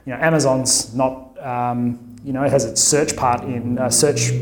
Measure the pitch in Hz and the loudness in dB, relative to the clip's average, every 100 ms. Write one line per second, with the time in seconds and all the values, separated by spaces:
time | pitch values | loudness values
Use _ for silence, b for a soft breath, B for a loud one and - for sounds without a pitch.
0 | 131 120 160 156 135 131 123 - - 120 | -10 -2 2 4 4 2 0 -2 -2 0
1 | 131 - - - 127 123 123 120 120 117 | 0 -2 -14 -12 -6 -2 -2 0 -2 -4
2 | - - 139 131 139 135 113 - - 147 | -10 -14 -6 -2 2 2 2 0 2 2
3 | 165 - 127 123 139 120 117 123 123 - | 2 0 0 0 -2 -4 -2 -2 0 2
4 | 147 120 123 123 | 2 2 0 -2